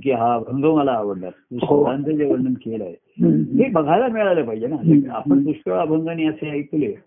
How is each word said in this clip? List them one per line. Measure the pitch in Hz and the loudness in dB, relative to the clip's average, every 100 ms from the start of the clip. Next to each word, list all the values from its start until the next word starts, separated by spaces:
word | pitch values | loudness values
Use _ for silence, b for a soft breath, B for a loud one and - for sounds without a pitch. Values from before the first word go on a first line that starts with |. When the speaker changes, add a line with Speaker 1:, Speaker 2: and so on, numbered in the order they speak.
Speaker 1:
की | 135 | -2
हा | 120 117 | 0 0
अभंग | 120 113 131 | 0 -2 0
मला | 151 156 139 | 2 2 2
आवडला. | 120 104 95 90 | 0 -2 -6 -10
तू | - _ 123 | -14 _ -6
Speaker 2:
हो. | 135 143 | 0 2
Speaker 1:
संतांचं | - 135 143 | 2 0 -2
जे | 151 | -2
वर्णन | 143 127 127 | 0 0 0
केलंय | 127 113 110 92 - _ - | -4 -6 -8 -8 -12 _ 0
Speaker 2:
हम्म. | 175 151 | 2 2
Speaker 1:
ते | 151 - 262 | 2 0 2
बघायला | 180 147 180 254 | 2 2 2 2
मिळालं | 220 202 175 | 0 0 0
पाहिजे | 117 110 113 | 0 -4 -4
ना. | 302 | -2
Speaker 2:
हम्म. | 165 147 131 | 4 4 4
Speaker 1:
आपण | 120 147 139 | -4 2 2
पुष्कळ | 143 151 - | 2 -2 -2
अभंगाने | 185 160 156 160 165 | -2 0 -2 -2 -2
असे | 156 151 156 | -2 -2 -6
ऐकले. | 147 143 156 127 98 | -6 -4 -2 -2 -6